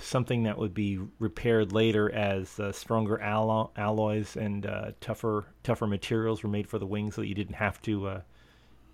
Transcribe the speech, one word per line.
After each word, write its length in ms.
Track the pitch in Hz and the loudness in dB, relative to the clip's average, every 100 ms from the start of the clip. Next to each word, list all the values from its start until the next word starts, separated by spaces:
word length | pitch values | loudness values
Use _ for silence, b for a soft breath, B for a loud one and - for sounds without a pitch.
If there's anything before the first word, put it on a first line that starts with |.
something 420 | - 131 120 123 | -2 -2 2 2
that 160 | 110 - | 2 0
would 160 | 104 | -2
be 240 | 107 101 95 101 - | 0 0 -2 -6 -4
repaired 520 | 113 - 120 113 107 | -4 0 4 4 4
later 400 | 107 113 104 107 | 4 4 4 2
as, 460 | 110 101 98 95 - | 2 0 0 -4 -6
uh, 140 | 101 | -6
stronger 480 | - - 113 104 110 | -6 0 0 2 0
allo-, 500 | 104 107 110 110 113 - | 2 2 2 2 0 -2
alloys 600 | 104 107 107 107 104 - | 0 2 2 0 -2 -4
and, 300 | 107 101 101 | -2 -2 -4
uh, 240 | - 107 - | -4 -6 -8
tougher, 460 | - 110 113 104 - - | -8 -2 0 0 -2 -6
tougher 240 | - 113 110 | -2 0 0
materials 560 | 101 - 113 113 110 | 0 0 0 2 0
were 60 | 104 | 0
made 200 | 104 98 | -2 -2
for 120 | 107 | -4
the 60 | 95 | -2
wings, 280 | 104 104 | -2 -2
so 60 | 104 | -4
that 80 | 107 | -4
you 80 | 98 | -4
didn't 180 | 95 | -6
have 260 | - 104 - | 0 0 0
to, 260 | 113 101 98 | -2 -2 -2
uh, 120 | 95 - b b b b b - | -6 -12 b b b b b -20